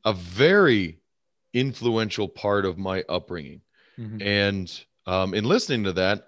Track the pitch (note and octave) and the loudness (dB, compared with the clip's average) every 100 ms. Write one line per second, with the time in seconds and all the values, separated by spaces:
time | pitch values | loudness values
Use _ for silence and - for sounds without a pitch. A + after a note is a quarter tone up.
0 | A2 G2 F2 F2+ D3 G3+ F3 A2 F2 E2 | 0 -2 -6 4 6 6 6 4 2 -6
1 | _ _ _ _ _ A#2+ C3+ A#2+ A#2+ A2+ | _ _ _ _ _ -2 -2 -2 0 0
2 | G#2+ - G2+ - G#2 G2+ F#2+ F2 F#2+ F#2+ | -2 -2 -6 -4 -2 0 0 -4 -4 -4
3 | - F2 - F2 C#2 D2 _ _ _ - | -4 -6 -6 -12 -12 -18 _ _ _ -14
4 | A2+ G#2+ G2+ G2+ G2+ G2 F2 - - _ | -12 -8 -2 0 0 -2 -8 -14 -20 _
5 | - F#2 F#2+ G2+ A2 A3 - B2+ G2 F2+ | -4 -2 0 -2 0 0 0 -2 0 0
6 | F#2 G#2 | 0 0